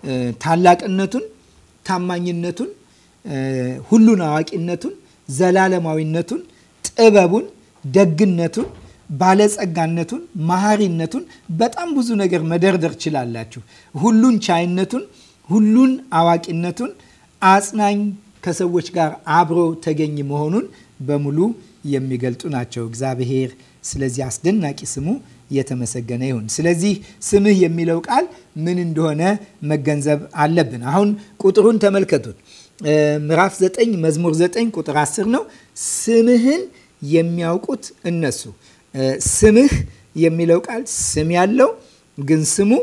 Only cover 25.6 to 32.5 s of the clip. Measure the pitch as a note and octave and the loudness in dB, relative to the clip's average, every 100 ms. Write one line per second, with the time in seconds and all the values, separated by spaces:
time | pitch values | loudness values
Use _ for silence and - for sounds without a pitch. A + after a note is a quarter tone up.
25.6 | C3 B2+ A#2+ B2+ A#2 A#2+ C3 B2 G#2+ - | -4 -6 -6 -8 -8 -6 -4 -6 -6 -2
26.6 | E3 E3+ G3+ G3 - - - G3+ G3+ G3 | 0 0 0 -2 -6 -14 0 2 4 4
27.6 | F3 E3 E3 E3 - A#3+ F4 - _ - | 4 0 0 -2 0 0 0 -8 _ -8
28.6 | E3 F3+ E3+ D#3 D#3+ D3+ F3 G3+ - _ | -4 -2 -2 -2 -2 0 0 -2 -6 _
29.6 | D3 D3+ C#3 D3 C#3+ D3 - - D3+ E3+ | -4 -2 -2 -2 0 -2 -4 -2 2 2
30.6 | C#3 A#2+ A#2+ E3 G#3 G#3 - _ F#3+ G3 | 0 -2 -2 2 2 0 -8 _ 2 6
31.6 | G#3 A3 G3+ G3 F#3+ D3 A#2 G2+ _ | 4 4 2 2 0 0 -2 -16 _